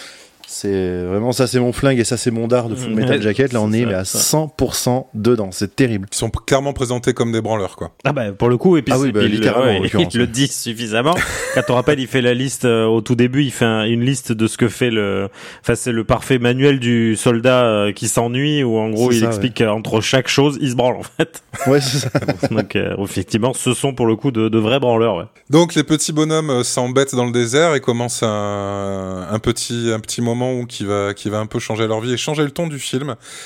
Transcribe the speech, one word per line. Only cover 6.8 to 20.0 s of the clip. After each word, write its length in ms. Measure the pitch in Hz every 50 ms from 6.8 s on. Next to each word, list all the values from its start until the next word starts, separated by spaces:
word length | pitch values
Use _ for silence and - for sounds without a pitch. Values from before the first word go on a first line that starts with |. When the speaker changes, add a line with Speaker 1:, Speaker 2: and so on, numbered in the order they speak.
| 131 117 123 123 123 131
Speaker 3:
comme 200 | 123 - 120 117
des 100 | 113 113
branleurs, 340 | 107 107 113 107 95 90 -
quoi. 160 | - - - - _
Speaker 2:
Ah 120 | - 139 147
bah, 180 | 135 113 104
pour 160 | 98 - 117 120
le 80 | 123
coup, 220 | 120 - 190 175 156
et 40 |
puis 120 | 113 135 127
Speaker 1:
Ah 20 | 131
oui, 100 | 139 131
Speaker 2:
c'est, 40 |
Speaker 1:
bah, 120 | 104 104 101
Speaker 2:
il, 60 | 107
Speaker 1:
littéralement, 360 | 104 110 107 117 104 120 131 123
Speaker 2:
ouais, 80 | 104 92
Speaker 1:
en 40 |
l'occurrence, 240 | 92 113 - 98 85 87
Speaker 2:
<laughs> 60 | 117
ils 40 | 117
le 60 | 123
Speaker 1:
ouais. 60 | 120
Speaker 2:
disent 240 | 110 127 139 135 - -
suffisamment. 560 | - 120 113 110 120 107 107 113 127 156 175 180 160 - - - - - -
Quand 100 | 131 - -
on 60 | 123
rappelle, 260 | 120 - 151 147 135
il 60 | 127
fait 160 | 110 - 135
la 100 | 120 123
liste, 320 | 123 123 135 135 - - -
euh, 220 | 123 117 113 113
au 160 | 110 113 113
tout 120 | 107 - 123
début, 280 | 117 123 123 127 143 147
il 60 | 127
fait 140 | - - 123
un, 180 | 113 110 110 107
une 180 | 110 117 117
liste 300 | 120 131 139 127 - -
de 140 | 120 107 113
ce 100 | 110 -
que 120 | - 123 117
fait 220 | - - 127 123
le, 380 | 113 107 101 98 95 98 98 98 - - - - - -
enfin, 140 | - - 120
c'est 180 | - - 127
le 100 | 117 117 107
parfait 340 | - 123 110 - - 135 123
manuel 420 | 120 120 123 131 139 143 139 131
du 340 | 120 120 120 117 113 113 110
soldat, 500 | 101 - 127 117 113 117 127 127 127 123
euh, 260 | 117 107 104 101 104
qui 160 | 95 - 117 110
s'ennuie, 560 | - 123 117 120 123 131 143 151 151 147 135
où 140 | 120 110 110
en 100 | 110 110
gros, 220 | 107 110 120 123
Speaker 1:
C'est 80 | 120 113
Speaker 2:
il 20 |
Speaker 1:
ça, 60 | 110
Speaker 2:
explique, 320 | 117 113 101 101 123 - -
Speaker 1:
ouais. 60 | 117
Speaker 2:
euh, 60 | 110 104
entre 260 | 113 104 - - 110